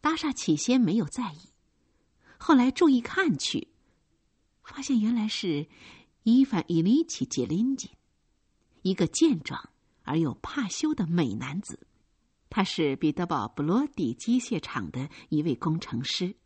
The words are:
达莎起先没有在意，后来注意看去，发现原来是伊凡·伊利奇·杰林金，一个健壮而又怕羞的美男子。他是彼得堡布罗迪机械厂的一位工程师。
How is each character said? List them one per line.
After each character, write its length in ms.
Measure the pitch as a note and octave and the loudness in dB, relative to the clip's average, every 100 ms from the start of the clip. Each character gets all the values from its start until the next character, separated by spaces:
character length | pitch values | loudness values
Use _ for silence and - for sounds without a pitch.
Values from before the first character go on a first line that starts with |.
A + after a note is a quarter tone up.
达 140 | D4 D#4+ | -2 -2
莎 160 | D#4 | -4
起 240 | - - D3+ | -4 0 0
先 240 | - B3+ | 2 4
没 160 | G#3+ G#3 | 4 2
有 80 | D#3+ | -2
在 260 | - A3+ | -6 -8
意， 200 | D3+ - _ _ _ _ _ _ _ _ - | -8 -20 _ _ _ _ _ _ _ _ -18
后 160 | - | 4
来 160 | C#4+ B3 | 6 6
注 180 | C4 E4+ | 4 6
意 120 | B3+ | 6
看 360 | A#3 - F4+ E3 | 2 0 0 0
去， 300 | - - - _ _ _ _ _ _ _ _ _ | -2 -4 -6 _ _ _ _ _ _ _ _ _
发 180 | - - | -20 -14
现 200 | C4+ B3+ | 0 2
原 140 | G#3+ | 2
来 120 | A#3+ G#3+ | 0 0
是 420 | - F#3+ D3 D#3 - - - _ _ | -2 -2 -2 -4 -12 -20 -20 _ _
伊 220 | - A#3+ | 4 6
凡· 180 | C4+ G3 - | 6 2 2
伊 120 | E3+ | 2
利 240 | E3+ C4 | 4 4
奇· 220 | E4 - C3 | 2 -4 -6
杰 160 | - | -2
林 320 | B2 E3+ A#3+ C4+ | -2 0 0 -2
金， 140 | - _ _ _ _ _ _ _ _ _ | -6 _ _ _ _ _ _ _ _ _
一 120 | F#3 | -2
个 140 | F#3+ E3+ | 0 0
健 320 | - D#4+ G3 | 2 2 2
壮 280 | - - - _ _ _ | -4 -12 -14 _ _ _
而 120 | - D3+ | -4 0
又 160 | D#3+ | 0
怕 340 | A2 - - A3 | -2 -8 -6 -6
羞 260 | - D#4 | -2 -4
的 140 | D4+ E3+ | -2 0
美 260 | E3+ C#3 | 0 0
男 260 | G2+ C3 D#3 | -2 -6 -8
子。 280 | - - _ _ _ _ _ _ _ | -10 -16 _ _ _ _ _ _ _
他 140 | - | -4
是 320 | F#3+ - D#3 | -2 0 -2
彼 160 | C3+ D#3 | 0 -2
得 160 | D3+ F3 | -2 -4
堡 220 | D3+ A2 | -4 -4
布 160 | - | -4
罗 200 | D3+ G3+ C#4+ | 0 0 -2
迪 260 | - C#3 | -4 -4
机 240 | A#2 - B3 | -4 -2 -2
械 220 | - F#3+ | 0 -8
厂 320 | - - F2+ | -6 -10 -8
的 180 | B2+ C#3 - - | -8 -10 -12 -6
一 140 | D#3 | -2
位 140 | D#3+ B2 | -2 -2
工 240 | E3+ D#3+ | -2 -4
程 240 | - A#2 | -4 -6
师。 320 | C3+ - F3+ - | -6 -4 -6 -8